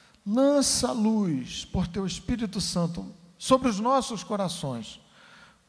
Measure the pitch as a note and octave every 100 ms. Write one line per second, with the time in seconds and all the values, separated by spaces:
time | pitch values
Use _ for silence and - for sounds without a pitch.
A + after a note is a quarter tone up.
0 | _ _ G3+ A#3 C#4 C#4+ - - B3 B3
1 | G#3+ A3 F#3+ C3+ A#2+ - - G3 F3 G#3
2 | F#3+ - - A#3+ A3 G3+ - F3+ E3+ E3+
3 | F#3+ - - - - C4 B3+ G3 A#3 C4+
4 | - G#3 - G#3 F#3+ - C#3+ A#2+ G#2 -
5 | _ _ - - - _